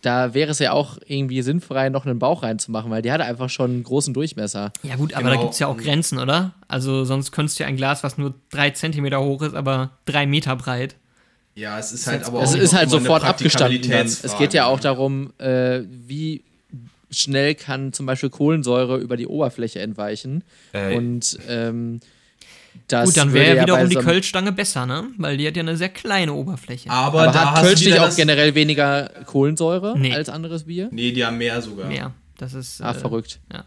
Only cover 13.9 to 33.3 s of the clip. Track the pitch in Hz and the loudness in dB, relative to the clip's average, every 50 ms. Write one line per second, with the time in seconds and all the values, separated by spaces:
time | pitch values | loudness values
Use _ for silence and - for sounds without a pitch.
13.9 | 127 123 117 117 113 - - 127 104 - 143 143 143 156 127 123 135 135 - 143 | 2 2 2 0 -4 -6 -6 -8 0 0 0 2 4 2 4 4 2 2 0 -2
14.9 | 135 123 135 139 139 135 139 139 _ _ 131 131 127 127 127 127 127 127 117 92 | 0 0 -2 -2 -2 -4 -6 -8 _ _ -4 -2 0 0 0 0 0 -2 -4 -10
15.9 | 127 123 120 120 135 147 156 160 156 - _ _ _ _ _ _ - 127 117 117 | -16 -20 -16 -12 -8 -6 -6 -6 -6 -8 _ _ _ _ _ _ -18 -18 -18 -20
16.9 | _ _ _ _ - - - 139 135 135 139 147 156 147 - - 135 131 135 135 | _ _ _ _ -6 -6 -4 -2 0 0 0 0 -2 -4 -6 -8 -6 -6 -6 -8
17.9 | 123 - 139 131 131 131 - 135 - - 143 147 165 160 139 123 123 123 127 123 | -8 -6 -4 -4 -4 -2 -4 -6 -2 0 2 2 2 2 0 0 2 2 2 0
18.9 | 131 131 120 117 123 117 120 - - 147 151 123 - - 117 110 - - 98 110 | -2 -4 -2 -4 -6 -6 -6 -6 -4 -2 -2 -2 -2 -4 -8 -6 -6 -8 -8 -8
19.9 | 104 98 104 104 107 107 - 131 135 170 - _ _ _ _ _ - 101 98 98 | -8 -8 -6 -8 -8 -8 -8 -8 -8 -8 -8 _ _ _ _ _ -8 -6 -4 -2
20.9 | 120 120 120 120 120 120 117 - - - - 117 120 117 117 117 113 117 117 117 | -2 -2 -2 -4 -4 -4 -4 -6 -6 -6 -10 -8 -6 -4 -4 -4 -4 -6 -6 -6
21.9 | 117 117 _ _ _ _ _ _ _ _ - - - - - _ _ - _ _ | -8 -10 _ _ _ _ _ _ _ _ -20 -20 -20 -20 -20 _ _ -20 _ _
22.9 | - 120 120 185 156 156 143 139 131 147 143 160 170 - - - - 131 - - | 0 2 4 4 4 4 4 6 6 6 6 8 8 6 6 6 6 4 6 4
23.9 | 175 131 - 170 170 185 190 - - 185 185 208 190 196 202 - - 139 123 123 | 4 4 4 4 2 2 2 0 -4 -2 -2 -2 -2 -2 -2 -2 -2 -4 -4 -4
24.9 | 127 156 208 269 247 208 170 147 143 139 147 151 156 175 165 165 165 160 175 190 | -4 -6 -6 -10 -8 -6 -4 -4 -2 -2 -2 -2 -2 -4 -4 -2 -2 -2 -4 -4
25.9 | 190 - - 226 202 196 175 156 143 143 139 180 185 127 - - 123 123 - - | -6 -8 -6 -2 0 0 0 0 -2 -4 -6 -6 -6 -8 -10 -12 -14 -14 -8 -2
26.9 | 123 127 131 143 147 160 160 160 - 156 165 143 147 160 165 180 196 160 175 202 | 0 0 0 2 4 6 6 6 6 6 4 6 6 8 8 8 8 8 6 6
27.9 | 170 - - 175 170 - 156 151 151 143 151 151 143 151 151 151 151 139 143 143 | 8 8 6 4 4 4 4 4 6 6 6 4 6 4 4 4 4 2 4 4
28.9 | 143 143 139 - - - - - - 139 135 143 160 156 170 160 175 185 185 208 | 2 0 -2 -4 -10 -18 -18 -2 2 2 2 2 2 0 0 0 0 0 -2 -2
29.9 | 233 147 131 131 123 147 156 - - 156 165 165 170 165 156 160 170 175 190 240 | 0 0 0 0 0 -2 -4 -6 -8 -10 -10 -8 -8 -10 -10 -8 -8 -8 -8 -6
30.9 | - 113 120 123 120 127 120 117 117 117 117 120 117 120 113 107 104 98 92 - | -6 -4 -4 -2 0 0 -2 -2 -2 -2 -4 -2 -4 -4 -6 -8 -12 -10 -8 -8
31.9 | 71 67 - 131 127 - _ _ _ - - 131 131 135 127 - - - - 117 | -6 -6 -8 -10 -12 -16 _ _ _ -14 -14 -12 -12 -12 -12 -14 -14 -10 -8 -8
32.9 | 120 - - 113 113 113 113 - | -8 -6 -6 -6 -6 -6 -6 -8